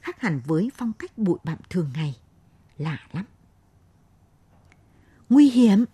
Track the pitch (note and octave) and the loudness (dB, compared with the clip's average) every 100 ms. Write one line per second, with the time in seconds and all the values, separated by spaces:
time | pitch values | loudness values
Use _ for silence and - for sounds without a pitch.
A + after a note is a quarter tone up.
0 | - - A3+ C#3+ B2+ D#3+ A3+ - A#3 - | -14 -8 -6 -6 -2 -2 -2 -6 -10 -10
1 | F#4 - G3+ - D#3+ D#3+ - F#3 D3+ C3 | -16 -6 -4 -4 -6 -12 -8 -6 -6 -6
2 | D3+ C3 _ _ _ _ _ - D#3 C#3+ | -8 -8 _ _ _ _ _ -12 -10 -10
3 | - D#3+ G3+ _ _ _ _ _ _ _ | -12 -12 -12 _ _ _ _ _ _ _
4 | _ _ _ _ _ _ _ _ _ _ | _ _ _ _ _ _ _ _ _ _
5 | _ _ _ C4 C#4+ A#3+ A#3 G3 A#3+ | _ _ _ 6 6 6 4 4 0